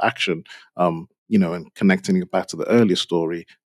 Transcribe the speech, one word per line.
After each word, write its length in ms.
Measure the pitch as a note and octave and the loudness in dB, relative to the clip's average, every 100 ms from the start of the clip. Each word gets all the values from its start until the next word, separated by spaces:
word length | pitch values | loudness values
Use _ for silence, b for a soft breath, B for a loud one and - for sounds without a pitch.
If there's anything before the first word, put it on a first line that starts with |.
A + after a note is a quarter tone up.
action, 440 | A2 - - E2+ - B B - | -4 -2 -4 -4 -8 B B -2
um, 320 | F2+ E2 E2 _ _ | 0 0 -8 _ _
you 100 | G#2+ | 2
know, 140 | F2+ | 2
and 220 | F2 - - | -2 -10 0
connecting 400 | G2 F#2 - F#2 | 2 2 2 -2
it 160 | F2+ | 0
back 160 | F#2+ - | -4 -4
to 80 | E2 | -8
the 100 | - | 0
earlier 280 | A#2+ A2 F2+ | 2 4 2
story 500 | - F2 E2 E2+ - b | 0 -2 -2 -4 -10 b